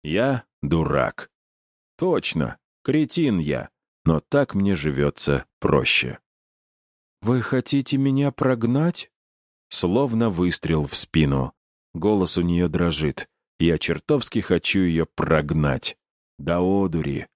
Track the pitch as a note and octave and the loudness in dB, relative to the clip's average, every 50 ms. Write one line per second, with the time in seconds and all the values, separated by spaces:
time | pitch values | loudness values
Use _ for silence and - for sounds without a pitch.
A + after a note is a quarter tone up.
0 | - D2+ D#2+ G2+ A#2+ C#3 C3+ A#2+ - _ _ _ - C#2+ E2 E2 D#2 C#2 C#2 C#2 | -6 -2 -2 0 0 0 -2 -4 -6 _ _ _ -4 -2 0 0 0 0 0 0
1 | B1 G1+ - - - _ _ _ _ _ _ _ _ _ _ _ _ _ _ - | 0 0 -4 -10 -20 _ _ _ _ _ _ _ _ _ _ _ _ _ _ -4
2 | E3+ F#3 E3 G#2 - - - E2 C#2 A#1 - _ _ _ _ _ _ - C#3+ D#3 | -2 -2 0 -2 -2 -2 -2 -2 -2 -4 -6 _ _ _ _ _ _ -2 0 0
3 | D#3 - - E3+ D#3+ C#3 G#2+ F2 D#2 D2 C#2 A#1+ - - _ _ _ _ _ _ | 0 0 0 0 0 2 2 0 0 -2 -4 -4 -6 -10 _ _ _ _ _ _
4 | _ D#2+ D#2+ D2+ - _ - C#3+ C#3 - - G2 G2 G2+ F#2+ D#2 C#2+ D2+ C#2 C2 | _ 0 2 2 0 _ 0 0 0 0 -2 -2 0 0 0 0 -2 -2 0 0
5 | D2 C#2+ - - - - C#2+ C2 - _ _ _ - - C#2+ C#2 A#1+ - - - | 0 -2 -2 -2 -2 0 0 -2 -2 _ _ _ 0 2 2 2 2 2 0 0
6 | - B1 - - _ _ _ _ _ _ _ _ _ _ _ _ _ _ _ _ | 0 -2 -8 -12 _ _ _ _ _ _ _ _ _ _ _ _ _ _ _ _
7 | _ _ _ _ - A2 B2 B2+ A2+ - C3+ B2+ B2 - - C#3 C3 - C#3+ C3+ | _ _ _ _ -2 0 0 0 0 0 -2 -2 0 0 -2 -2 0 0 0 0
8 | C3+ C#3 C3+ C3+ C#3+ C#3+ B2 - C#3+ C3 B2+ A#2 A2+ A#2 B2 C#3 D#3 F3 E3+ - | 2 2 2 2 0 0 -2 0 0 0 0 2 0 0 2 2 0 0 -2 -4
9 | - _ _ _ _ _ _ _ _ _ _ _ _ _ - - - F2 F#2+ B2 | -10 _ _ _ _ _ _ _ _ _ _ _ _ _ -6 -2 0 2 2 2
10 | C#3+ C3 A2+ A2 A#2 A2+ F#2 E2 F2+ F2+ E2+ - - E2 D#2+ D#2 D2 C#2 - - | 2 2 2 2 0 0 2 2 0 0 0 -2 -2 0 0 0 0 -2 -2 -4
11 | - _ - D#2+ D2+ C#2 C#2 C2+ C2 C2 _ _ _ _ _ _ _ _ _ E2+ | -4 _ 2 2 2 2 2 0 -2 -4 _ _ _ _ _ _ _ _ _ -2
12 | D#2+ G#2 G#2+ G2+ F#2 E2+ - F#2+ E2+ F2 E2+ E2+ F2 E2+ D2+ - F2 E2+ D#2 D#2 | 0 0 2 2 0 0 0 0 0 0 2 0 0 0 0 0 0 0 0 0
13 | D#2 D2 - - - _ _ _ _ _ _ _ E2 E2+ D#2+ D#2 - - D#2+ D#2 | -2 -2 -4 -6 -12 _ _ _ _ _ _ _ 2 2 2 2 0 -4 -4 -6
14 | _ - D3+ C#3 A2+ - - A#2 F#2+ - F#2 E2 - - - G2 F#2 F2 E2 D#2+ | _ 0 0 0 0 -2 -4 -4 0 2 0 0 2 0 0 2 2 2 2 0
15 | D#2+ - _ - E2 D#2 D#2+ D#2 D2+ D2 D#2 D#2 D2 C#2+ C2+ B1 - - - _ | 0 -2 _ -4 0 2 2 2 2 0 0 0 0 0 -2 -2 -4 -8 -8 _
16 | _ _ _ _ _ _ _ - C#2+ E2 E2+ F2 F2+ F#2 G2 G2+ G2 F#2 D#2+ E2 | _ _ _ _ _ _ _ -10 -4 -2 0 0 2 2 2 2 0 0 -2 -2
17 | D#2 C#2+ C#2 C#2+ - _ _ | -4 -4 -4 -6 -8 _ _